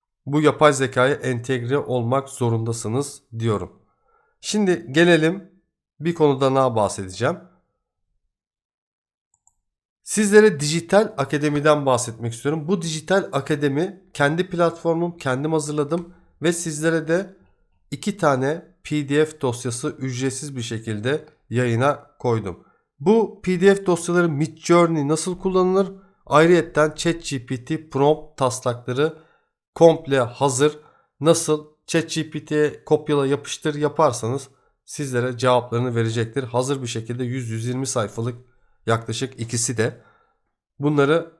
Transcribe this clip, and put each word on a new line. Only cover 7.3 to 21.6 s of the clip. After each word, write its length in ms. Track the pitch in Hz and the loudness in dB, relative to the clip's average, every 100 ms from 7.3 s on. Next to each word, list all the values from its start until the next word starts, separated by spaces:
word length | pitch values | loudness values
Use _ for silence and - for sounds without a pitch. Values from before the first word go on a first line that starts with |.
| 175 - _ _ _ _ _ _ _ _ _ _ _ _ _ _ _ _ _ _ _ _ _ _ _ _ _ | -4 -12 _ _ _ _ _ _ _ _ _ _ _ _ _ _ _ _ _ _ _ _ _ _ _ _ _
Sizlere 560 | - 202 208 214 214 151 | -6 -2 4 6 6 4
Dijital 540 | 147 165 165 196 214 - | -2 -4 2 2 2 -2
Akademi'den 680 | 135 147 147 147 151 147 135 | -4 -2 0 2 2 2 2
bahsetmek 480 | 123 120 117 117 | 0 0 -8 -8
istiyorum. 340 | 117 143 160 151 | -6 -4 -4 -2
Bu 140 | 190 | -4
Dijital 480 | 160 156 - 190 - | -4 -8 -2 0 0
Akademi 720 | 139 143 147 143 139 185 - _ | -4 -2 -2 0 0 -4 -6 _
kendi 360 | - 143 165 185 | -2 0 0 -2
platformum, 680 | 175 170 165 165 165 170 170 | 0 0 0 -2 -2 -2 -4
kendim 360 | - 127 151 | -4 -2 -2
hazırladım 600 | 160 147 147 139 170 170 - _ - | -2 -2 -4 -2 -4 -6 -16 _ -4
ve 120 | 156 | -2
sizlere 540 | 170 170 147 165 165 156 | -2 -6 -4 -2 0 0
de 280 | 170 196 - _ _ _ _ _ | -2 -2 -14 _ _ _ _ _
iki 260 | 147 - 202 | -8 -6 0
tane 580 | 156 131 135 170 - _ | 2 2 0 -2 -8 _
P 260 | - 151 139 | -6 -4 0
D 160 | 143 156 | 2 0
F 160 | - | 0
dosyası 460 | 131 117 127 117 151 | -4 -4 -6 -6 -6
ücretsiz 680 | - 131 123 135 127 151 131 | -6 -8 -4 -4 -4 -10 -10
bir 60 | |
şekilde 640 | 117 110 113 107 117 151 - _ - | -8 -8 -6 -6 -4 -4 -8 _ -6
yayına 680 | 117 | -2